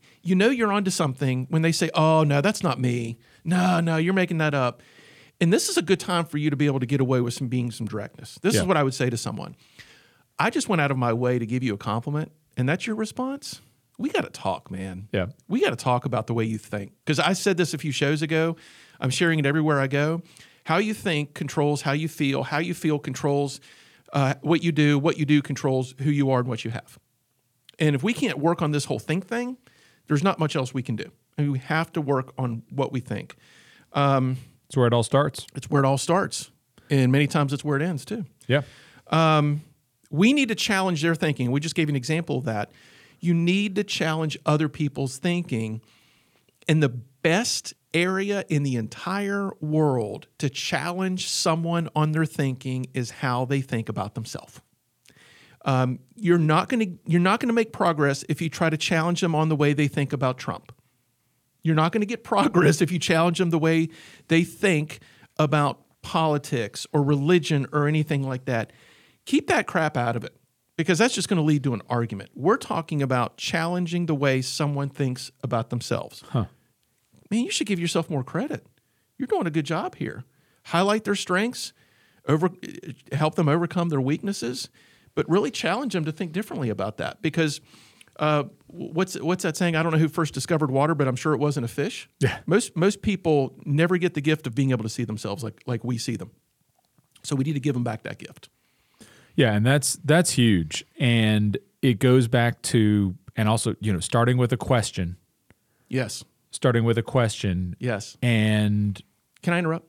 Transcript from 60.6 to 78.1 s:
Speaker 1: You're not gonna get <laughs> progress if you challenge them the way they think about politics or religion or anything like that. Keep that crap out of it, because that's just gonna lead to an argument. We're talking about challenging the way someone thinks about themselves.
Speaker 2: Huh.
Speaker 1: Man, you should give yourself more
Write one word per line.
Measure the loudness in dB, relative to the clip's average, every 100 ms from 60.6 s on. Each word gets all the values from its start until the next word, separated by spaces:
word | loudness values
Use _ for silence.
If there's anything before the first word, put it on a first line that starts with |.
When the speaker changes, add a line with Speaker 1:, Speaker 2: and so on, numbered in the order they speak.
| -12 -20 _ _ _ _ _ _ _ _
Speaker 1:
You're | 0 2
not | 2
gonna | 2 -2
get | -4
<laughs> | 0
progress | 2 4 4 4 4
if | 2
you | 0
challenge | 0 2 2 2
them | 2
the | 2
way | 4 2 0 -4 -20 -20 2
they | 2
think | 2 0 2 2 0 -8 -20 _ -8 -2
about | 2 2 2 -2 _ _
politics | -6 0 2 0 -2 -4 -4 -8 -4
or | 0
religion | 2 2 4 4 4 0 0
or | 0 0
anything | 0 0 -2
like | -2 -6 -4
that. | -4 -4 _ _ _ _ _ -2
Keep | 0 2
that | 0 0
crap | 0 0 0
out | -2 -2
of |
it, | -6 -14 _ _ _ -4
because | 0 4
that's | 2
just | 2 0
gonna | 2
lead | 4 2
to | 2
an | -4 -2
argument. | -2 -2 -6 -10 -4
We're | 0 0
talking | 0 -6 -4 -2
about | 0 0 0 -4
challenging | -4 -2 -2 -2 -2 -2 -2
the | 0
way | 2 0
someone | -2 -2 -2 -2 -4
thinks | -2 -4 -4 -10 -10
about | -4 -4 -2
themselves. | -6 -4 -6 -6 -14 -6
Speaker 2:
Huh. | -2 -2 -6 _ _ _ _ _ _ _
Speaker 1:
Man, | -2
you | -2
should | -4 -2
give | -2
yourself | 0 -2
more | -2